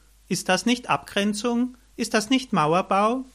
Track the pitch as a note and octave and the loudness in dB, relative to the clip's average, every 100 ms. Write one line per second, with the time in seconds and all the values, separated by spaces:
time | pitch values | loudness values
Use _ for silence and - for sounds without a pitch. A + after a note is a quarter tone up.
0 | _ _ - F#3+ - F#3+ A#3+ B3 - C#3+ | _ _ -6 -6 0 0 2 0 0 -4
1 | - - G3+ G#3 B3 A#3 B3 - _ - | -2 -2 -2 0 -2 0 -2 -6 _ -8
2 | A#3 A3 G#3 C4 C4 F#3 D3+ E3+ G3 G3 | -2 0 2 0 0 0 2 2 2 2
3 | G#3+ B3+ C4 | 2 0 -6